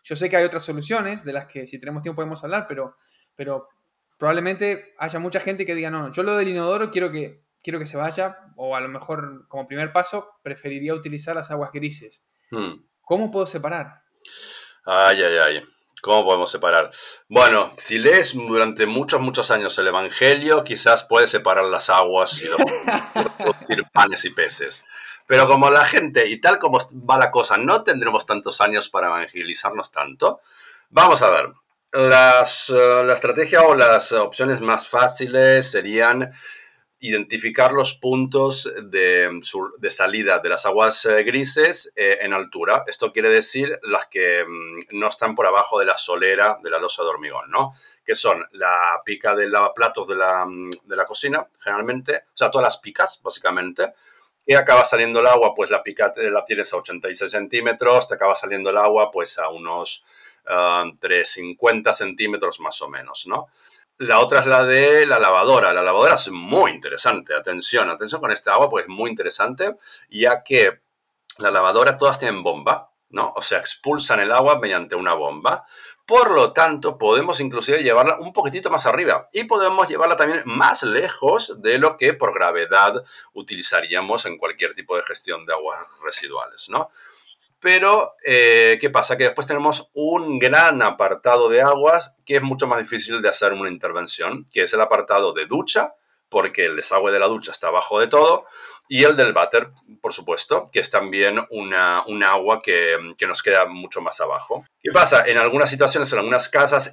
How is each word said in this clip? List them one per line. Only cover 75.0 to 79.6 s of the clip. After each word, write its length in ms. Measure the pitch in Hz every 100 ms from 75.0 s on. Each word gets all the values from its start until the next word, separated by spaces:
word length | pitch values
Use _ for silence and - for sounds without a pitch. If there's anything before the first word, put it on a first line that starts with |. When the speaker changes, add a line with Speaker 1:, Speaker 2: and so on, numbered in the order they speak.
| 92
Speaker 2:
bomba. 500 | 82 73 76 82 175 - - - - -
Por 240 | 240 233
lo 200 | 160 117
tanto, 460 | - 160 147 165 -
podemos 420 | 107 117 175 170
inclusive 440 | 135 120 120 151
llevarla 340 | 131 117 139 156
un 140 | 170
poquitito 380 | - 143 175 -
más 160 | 160 127
arriba 420 | - 170 - -
y 120 | 202
podemos 440 | 226 214